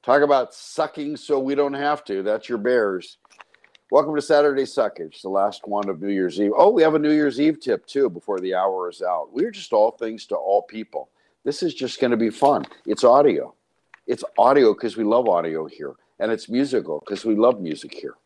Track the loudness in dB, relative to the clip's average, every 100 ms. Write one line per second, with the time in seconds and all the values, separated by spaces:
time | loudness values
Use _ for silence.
0 | 4 4 4 2 0 -8 -14 -6 -6 -6
1 | -10 -10 -2 -2 0 0 -2 -2 -2 -4
2 | -4 -6 -2 -4 -4 -4 0 2 0 -2
3 | -8 -20 _ _ -20 _ _ _ _ 2
4 | 2 -4 2 2 4 0 -4 -2 -4 -4
5 | -14 -12 -4 0 0 -4 -6 -4 -4 -6
6 | -4 -2 -2 0 -2 4 4 4 2 2
7 | 0 0 0 0 -2 -2 -4 -4 _ -2
8 | -2 -2 -8 -6 -4 -2 -2 -2 -8 -6
9 | -4 -4 -6 -4 -6 -6 -2 2 2 0
10 | -8 -8 -8 -6 0 0 -2 -14 -12 -12
11 | -14 _ _ _ -8 -4 -6 -4 -8 -2
12 | 0 2 0 2 2 2 -2 -14 -8 2
13 | 6 6 6 2 -4 _ _ _ _ -20
14 | -6 -6 -4 2 4 6 6 4 -4 -4
15 | 0 2 2 0 0 -6 -8 -10 -14 -14
16 | _ _ -4 -4 -4 -4 0 -2 -2 -8
17 | -6 -6 -2 2 4 2 -4 -10 -12 -14
18 | -16 -16